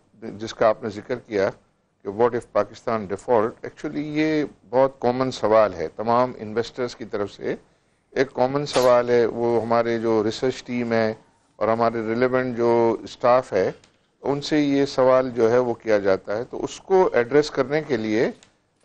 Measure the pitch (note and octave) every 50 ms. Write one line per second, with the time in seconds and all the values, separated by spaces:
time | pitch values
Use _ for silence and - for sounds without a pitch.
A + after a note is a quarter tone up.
0 | _ _ _ A2 A2+ A2 G#2 G2+ A2 A2+ - - A#2 A2 A2 - - A2+ F#2+ G#2
1 | G2+ - B2+ A#2+ - - A2+ G2 F#2+ G#2+ B2 - _ _ _ _ _ _ _ _
2 | - G2+ G2 G#2 A#2+ A#2+ A#2 A#2+ - - - G#2 G#2 G2+ G#2+ - - - A2+ A2
3 | G#2 F2+ G2 F#2+ - - B2 A2+ G#2 - - - - B2 - - - D#3 D3+ D3
4 | D3 D3+ D3 D3+ D#3 D#3 D#3 D3+ D3 - - _ _ F#2+ A#2 B2+ C3+ C3+ C3 _
5 | - A#2+ B2 B2+ C3 C3 B2 - - G#2+ A2 A2 G#2+ G2+ F2+ E2+ D#2+ D#2+ - -
6 | A2 A2+ A#2 A#2+ B2+ B2+ A#2+ - A2 G#2+ G#2+ A2+ A2+ - - - B2+ A#2+ - -
7 | A#2 G2+ A2 G#2 G2+ G2 - - - - D#3 A#3+ - _ _ _ _ _ _ _
8 | _ _ - A#2+ A#2+ B2 - B2 B2 B2+ C3+ C#3+ D3 C#3+ - C3+ B2 B2+ B2 B2
9 | A#2+ A#2+ A#2+ A#2+ A#2 - - A#2 A#2 A#2+ A#2+ A2+ G#2+ A#2 A#2 A#2 A#2 A#2 A#2 A#2
10 | A2 A2+ A2+ A2 G#2 A2 A2 - - C3 B2+ - - - B2 B2 A#2+ A#2 A#2 A2+
11 | A2+ G#2+ A2 - _ _ _ _ _ _ _ - G2+ G#2+ A2 A#2 A#2 A2+ A2+ A#2
12 | A2 G#2+ A2+ A#2 B2+ B2+ B2+ B2+ B2+ B2+ A#2+ A2+ A#2 A#2+ A#2 A#2+ A#2 A#2 A2 -
13 | - G2 - - - B2 A#2+ B2+ B2+ - - G2 F#2 A#2+ D3 - _ _ _ _
14 | _ _ _ _ - - C#3 C#3+ C#3+ - D#3+ D3+ D3 C#3+ C#3 C#3 C#3 C#3 - -
15 | C3 B2+ B2+ B2+ C3 C3 A#2+ A#2 A2+ A2 A#2 B2 B2+ A#2+ A#2 A2+ - A2+ G#2+ G#2
16 | G2 G2 F#2+ F#2+ - - G2+ A2 B2 - - - - - - - - - F#3+ F#3
17 | F#3 - - A#2+ A#2+ A#2+ C3 D3 D3 D3+ - D3 C3+ B2 C#3+ D#3 D#3 D3 C#3 A2+
18 | A2 A2 G#2+ A2 C3+ G3+ A#3+ - _ _ _ _ _ _ _ _